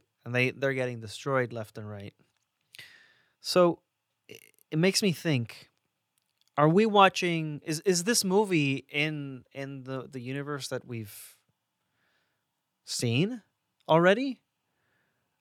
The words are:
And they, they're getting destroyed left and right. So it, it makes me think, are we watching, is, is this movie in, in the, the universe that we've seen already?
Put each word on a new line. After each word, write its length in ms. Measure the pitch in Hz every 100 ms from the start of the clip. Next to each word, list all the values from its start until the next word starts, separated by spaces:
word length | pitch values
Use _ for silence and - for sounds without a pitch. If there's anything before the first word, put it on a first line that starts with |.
| _ _
And 80 | 120
they, 180 | 123 127
they're 220 | - 135
getting 260 | 131 127 117
destroyed 520 | 110 - 143 131 120
left 240 | 117 107 113
and 120 | 107
right. 240 | 104 101 - _ _ _ _ _ - - - _ _ _ _
So 400 | - 185 175 - _ _ _ _ _
it, 120 | - _ _ _
it 80 | 156
makes 240 | 185 185
me 80 | 208
think, 600 | 147 170 131 113 - - _ _ _ _ _ _ _ _ -
are 120 | 156
we 180 | 180 220
watching, 720 | 202 190 - 180 165 156 147
is, 160 | - 156
is 240 | 196 175
this 180 | 180 233
movie 640 | 190 196 208 170 139 135 -
in, 540 | 147 156 151 139 131 -
in 300 | 135 139 139
the, 260 | 127 131 131
the 120 | 135
universe 480 | 120 139 143 143 -
that 180 | 127 127
we've 500 | 117 104 - - _ _ _ _ _ _ _ _ _ _ _ _ _ _ _
seen 580 | - - 120 120 196 247 - _ _ _ -
already? 520 | 160 180 214 269 226 _ _ _ _ _ _ _ _ _ _